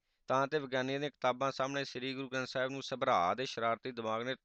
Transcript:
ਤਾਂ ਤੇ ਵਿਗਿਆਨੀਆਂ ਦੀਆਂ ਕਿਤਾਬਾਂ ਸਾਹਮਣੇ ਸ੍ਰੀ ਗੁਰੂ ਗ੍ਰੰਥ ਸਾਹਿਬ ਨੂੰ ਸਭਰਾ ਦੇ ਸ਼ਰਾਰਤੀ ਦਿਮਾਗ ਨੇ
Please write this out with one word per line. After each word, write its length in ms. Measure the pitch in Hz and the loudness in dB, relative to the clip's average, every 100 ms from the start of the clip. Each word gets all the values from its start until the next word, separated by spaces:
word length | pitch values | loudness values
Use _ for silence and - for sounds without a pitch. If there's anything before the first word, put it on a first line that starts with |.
| _ _ - | _ _ 0
ਤਾਂ 200 | 131 135 | 2 2
ਤੇ 120 | 151 | 0
ਵਿਗਿਆਨੀਆਂ 400 | 135 127 131 139 | -2 -2 0 -2
ਦੀਆਂ 120 | 143 | -2
ਕਿਤਾਬਾਂ 400 | - 127 123 135 | 0 0 2 0
ਸਾਹਮਣੇ 320 | - 135 139 | 0 -2 -2
ਸ੍ਰੀ 300 | 135 127 127 | -4 -4 -4
ਗੁਰੂ 160 | 131 135 | -4 -4
ਗ੍ਰੰਥ 180 | 131 127 | -4 -2
ਸਾਹਿਬ 240 | 135 131 | -2 -2
ਨੂੰ 120 | 135 | -2
ਸਭਰਾ 500 | 127 127 131 107 87 | -6 -2 4 6 6
ਦੇ 120 | 104 131 | 2 -2
ਸ਼ਰਾਰਤੀ 460 | - 113 113 131 | 0 0 0 -2
ਦਿਮਾਗ 320 | 120 110 110 | -4 -2 -2
ਨੇ 120 | 120 131 | -2 -6